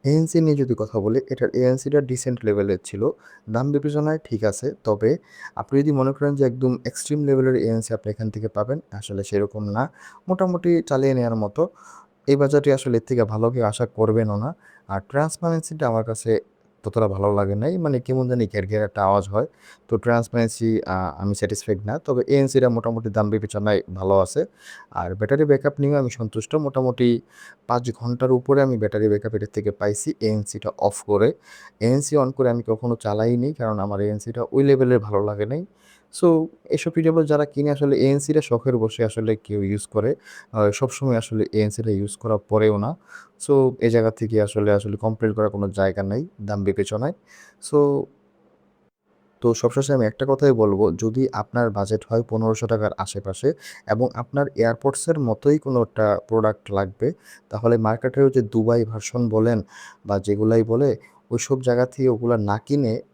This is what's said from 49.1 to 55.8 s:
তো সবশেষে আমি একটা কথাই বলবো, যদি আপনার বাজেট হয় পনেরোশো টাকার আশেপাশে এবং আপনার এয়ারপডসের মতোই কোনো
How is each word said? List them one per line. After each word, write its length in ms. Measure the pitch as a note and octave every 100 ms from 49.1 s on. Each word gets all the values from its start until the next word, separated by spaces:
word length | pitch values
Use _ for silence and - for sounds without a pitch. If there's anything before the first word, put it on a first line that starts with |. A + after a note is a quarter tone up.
| _ _ _
তো 120 | A#2+
সবশেষে 400 | A#2 A#2+ C3+ C3+
আমি 120 | C3+ A2
একটা 200 | - C3+
কথাই 240 | C3+ C#3+
বলবো, 400 | A#2+ G#2+ G2 G#2
যদি 360 | E2 A2 A#2 C3
আপনার 360 | G2+ G#2+ A#2+ A#2
বাজেট 320 | G2+ G2 G#2+ -
হয় 140 | A2+
পনেরোশো 440 | A#2 A2+ A2 A2 A2+
টাকার 240 | A2+ G#2+ -
আশেপাশে 560 | - G2+ G2 F2+ C3 D#3+ - - -
এবং 220 | G#2+ B2
আপনার 320 | - B2 C#3 C#3+ -
এয়ারপডসের 640 | A#2 A#2 C#3 - - D#3+
মতোই 400 | B2 G#2+ C#3 D3+
কোনো 220 | C#3 B2+